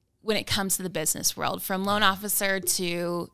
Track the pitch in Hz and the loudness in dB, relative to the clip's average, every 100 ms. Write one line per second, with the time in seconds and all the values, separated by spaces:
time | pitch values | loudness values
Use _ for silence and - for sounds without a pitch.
0 | _ _ 208 214 - - 190 - 185 - | _ _ -4 -2 -2 -2 0 2 0 0
1 | 160 - - - 139 - - 190 196 208 | -2 0 -2 0 -2 -2 -4 -2 0 4
2 | 208 190 208 - 196 190 185 - 180 175 | 4 2 0 0 0 0 0 0 0 -2
3 | 175 175 - | -2 -2 -6